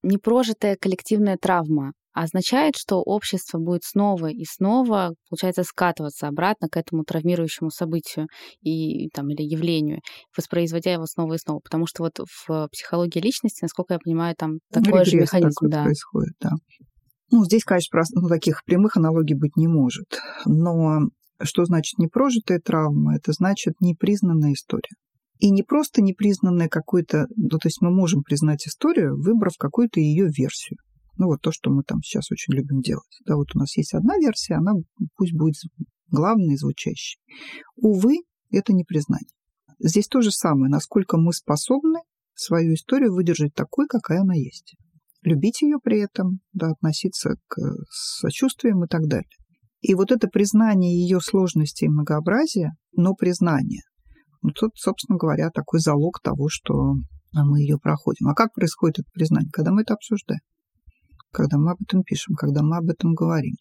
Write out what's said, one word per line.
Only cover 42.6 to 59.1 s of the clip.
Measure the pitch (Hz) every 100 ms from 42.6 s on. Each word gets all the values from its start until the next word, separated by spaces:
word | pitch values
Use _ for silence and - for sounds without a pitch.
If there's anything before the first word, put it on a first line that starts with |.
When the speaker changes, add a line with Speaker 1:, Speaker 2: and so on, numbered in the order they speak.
| 165
Speaker 2:
историю | 160 - 262 254
выдержать | 185 175 165 151
такой, | - 147 - 294
какая | 233 - 165
она | 196
есть. | 170 131 - - _ _ _ _ _
Любить | 175 156 185 -
её | 294 294
при | - 214
этом, | 202 - 190 185 _
да, | 196 165
относиться | 160 160 151 - - - - _
к, | - 135 - -
с | - - -
сочувствием | 165 - 262 - 247 190
и | 170
так | 170 156
далее. | 127 - _ _ _ _ _
И | -
вот | 185 196
это | 247 -
признание | 202 202 214 220 196 180 175
её | 175 185
сложности | - 196 185 160 151 -
и | 156
многообразия, | 151 147 151 160 220 320 202 156 160 _ -
но | 180
признание, | 190 180 180 170 147 - - - _ _ - _ _
ну, | -
тут, | - 226 -
собственно | - - - 180
говоря, | 160 151 160
такой | - - 165
залог | 160 143 156 -
того, | - 139 143
что | - - 143 135 139 - - _
мы | 156 143 147
её | 143 147
проходим. | - 151 - - -
А |
как | 147 226
происходит | - 165 - 165 156
это | -